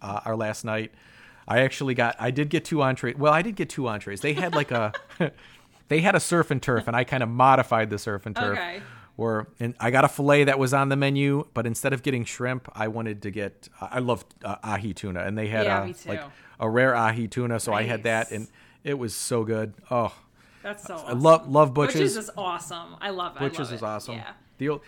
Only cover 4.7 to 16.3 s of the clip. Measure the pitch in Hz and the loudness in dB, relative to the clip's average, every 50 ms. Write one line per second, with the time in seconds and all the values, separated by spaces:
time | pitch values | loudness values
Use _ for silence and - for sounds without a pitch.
4.7 | 123 117 110 107 - - - - - - 175 139 - - - - - - - _ | 0 -2 -2 -2 -4 -8 -14 -14 -4 -2 -2 -2 -4 -8 -18 -20 -20 -20 -20 _
5.7 | _ _ _ - 143 160 165 202 185 160 - - 175 170 156 - 147 127 - - | _ _ _ 0 0 2 4 4 4 2 2 2 2 2 4 2 0 -2 0 0
6.7 | 123 110 104 - 113 123 127 - 139 131 120 113 117 123 127 135 131 131 123 - | 0 0 0 0 0 0 0 0 0 -2 -2 0 4 6 8 8 8 8 6 4
7.7 | 120 113 110 107 104 104 - 113 104 98 - 117 104 - - 101 101 - 175 175 | 2 2 2 0 -2 -4 -4 -4 -6 -6 -6 -6 -4 -2 -2 -2 -2 -2 -4 -6
8.7 | 175 202 202 - - - - - _ - 113 113 110 107 107 - - - 120 120 | -10 -12 -14 -18 -20 -20 -20 -16 _ -4 -2 0 0 -2 -4 -6 -6 -6 -6 -6
9.7 | 120 - - 120 123 131 147 135 - - 139 143 143 147 143 139 135 139 135 127 | -4 -2 -2 2 4 6 4 4 4 2 4 6 6 6 6 6 4 4 2 2
10.7 | 135 139 139 139 139 139 139 139 139 139 139 139 139 143 151 - - 117 113 117 | 4 2 2 2 2 2 2 2 2 2 2 2 2 0 -2 -4 -4 -4 -2 -2
11.7 | 117 - - 135 135 127 - 147 135 120 113 - - - 123 123 127 127 - - | -2 -2 -2 -2 -2 0 0 -2 -2 -2 -2 -6 -6 -6 -4 -4 -4 -6 -8 -12
12.7 | - 107 110 110 110 117 117 110 107 101 107 104 95 107 101 98 - _ - - | -8 -6 -4 -4 -4 -4 -6 -6 -6 -6 -8 -8 -6 -6 -6 -6 -8 _ -20 -20
13.7 | - - 95 95 - 127 127 120 117 101 - - _ _ - 101 101 - - 110 | -16 -14 -12 -6 -4 -2 0 0 -2 -2 -4 -10 _ _ -10 -8 -8 -8 -6 -6
14.7 | 104 95 104 107 90 - - 101 90 87 92 95 104 107 110 104 110 110 104 104 | -4 -4 -4 -6 -8 -8 -8 -8 -6 -6 -6 -4 -4 -4 -4 -2 -2 0 0 0
15.7 | 98 98 98 92 87 - - - 101 - 147 - | 0 0 -2 -4 -8 -12 -10 -10 -8 -8 -10 -12